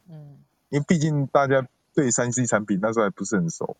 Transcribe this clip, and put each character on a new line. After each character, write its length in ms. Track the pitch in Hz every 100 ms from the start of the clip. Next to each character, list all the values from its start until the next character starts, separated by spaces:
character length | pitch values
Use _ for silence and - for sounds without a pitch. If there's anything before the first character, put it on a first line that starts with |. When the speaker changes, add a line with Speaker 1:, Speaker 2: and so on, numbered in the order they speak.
| _
Speaker 1:
嗯。 280 | 156 147 139 _ _ -
Speaker 2:
因 100 | 143
为 60 | 147
毕 120 | 175
竟 280 | 156 147 135
大 200 | 147 139
家 180 | 135 127 _ _
对 180 | - 135
三 200 | - 123
C 160 | 123 120
产 180 | 107
品 140 | 104 98
那 120 | 107
时 60 | 113
候 40 |
还 60 | 101
不 140 | -
是 120 | 98 104
很 140 | 85
熟。 260 | - - -